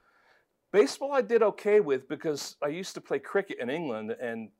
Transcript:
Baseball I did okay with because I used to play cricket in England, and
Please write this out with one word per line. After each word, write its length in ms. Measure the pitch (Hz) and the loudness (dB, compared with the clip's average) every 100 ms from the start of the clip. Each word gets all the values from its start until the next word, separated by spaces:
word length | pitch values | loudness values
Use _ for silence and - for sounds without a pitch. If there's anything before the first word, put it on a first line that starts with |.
| _ _ _ _ _ _ _ | _ _ _ _ _ _ _
Baseball 420 | 196 269 - 277 | 4 4 2 -2
I 100 | 277 | 0
did 200 | 202 233 | 2 4
okay 380 | 214 185 208 208 | 4 2 4 4
with 280 | 160 131 - | 4 0 -2
because 480 | 147 165 143 - - | -6 -4 -4 -6 -6
I 60 | 147 | -6
used 260 | 165 190 | -6 -10
to 60 | - | -12
play 180 | - 147 | -4 -4
cricket 400 | - 196 196 143 | 0 -2 -2 -6
in 100 | 120 | -4
England, 440 | 151 160 110 107 | -4 -4 -6 -6
and 380 | 113 123 113 107 _ | -6 -6 -8 -12 _